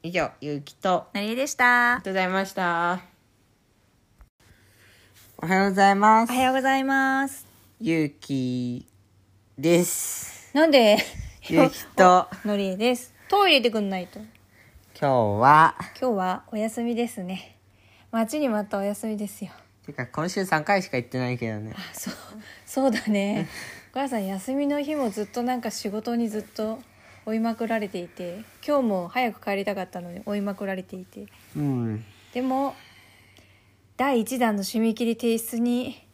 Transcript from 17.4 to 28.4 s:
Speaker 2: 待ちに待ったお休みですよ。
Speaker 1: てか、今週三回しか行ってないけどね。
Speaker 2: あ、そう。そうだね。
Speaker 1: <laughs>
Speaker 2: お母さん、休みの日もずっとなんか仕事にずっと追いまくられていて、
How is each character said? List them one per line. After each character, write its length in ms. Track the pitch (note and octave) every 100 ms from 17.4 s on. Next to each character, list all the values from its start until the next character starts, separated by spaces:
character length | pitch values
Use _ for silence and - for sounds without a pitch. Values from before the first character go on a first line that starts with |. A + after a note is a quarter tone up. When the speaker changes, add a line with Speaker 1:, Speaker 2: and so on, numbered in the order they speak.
| - _ _ _ _ _ _
Speaker 2:
待 180 | A3+ A3
ち 100 | D4+
に 80 | C#4
待 180 | G#3+ G#3
っ 20 |
た 100 | G3+
お 40 |
休 240 | G3+ G#3 A3+
み 80 | G#3
で 100 | G#3
す 160 | - F#3
よ。 60 | - _ _ -
Speaker 1:
て 80 |
か、 120 | C#3+ A#2+
今 220 | - E3+
週 160 | G3+ F#3
三 200 | D#3+ D3+
回 180 | G3+
し 60 | F#3
か 80 | B2+
行 80 | A#2+
っ 40 |
て 80 | C3
な 140 | B2
い 60 | A#2+
け 100 | A2+
ど 100 | G#2+
ね。 120 | A2 F#3
Speaker 2:
あ、 40 | F#3
そ 180 | - -
う。 20 | - - G#3+ - - -
そ 220 | - C4+
う 40 |
だ 140 | G#3 -
ね。 400 | G#3 G3+ G#3+ - - -
Speaker 1:
<laughs> 240 | - -
Speaker 2:
お 80 | C4
母 100 | C#4
さ 80 | A#3+
ん、 80 | F#3+
休 280 | F#3+ A3
み 140 | C4+ C#4+
の 140 | D4
日 140 | C#4+ D4+
も 140 | A#3+
ず 140 | G3+
っ 20 | G#3
と 160 | -
な 120 | A#3+ B3+
ん 60 |
か 100 | A3+
仕 180 | - G#3
事 260 | G#3 G#3+ A#3
に 120 | A3+
ず 120 | G#3+
っ 20 |
と 360 | G#3 - A3 A3 - _ - - -
追 100 | A3
い 40 |
ま 160 | A3+ A3
く 120 | A3+
ら 120 | A3+
れ 100 | G3+
て 100 | G3
い 80 | F3
て、 360 | - F3 F#3